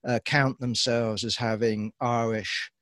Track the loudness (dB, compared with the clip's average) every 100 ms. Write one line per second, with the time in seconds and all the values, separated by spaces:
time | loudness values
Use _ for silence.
0 | 0 -2 2 4 4 0 -4 0 2 2
1 | 0 -2 -4 -2 -2 2 0 0 -4 _
2 | -2 0 0 -2 -4 -6 -8 _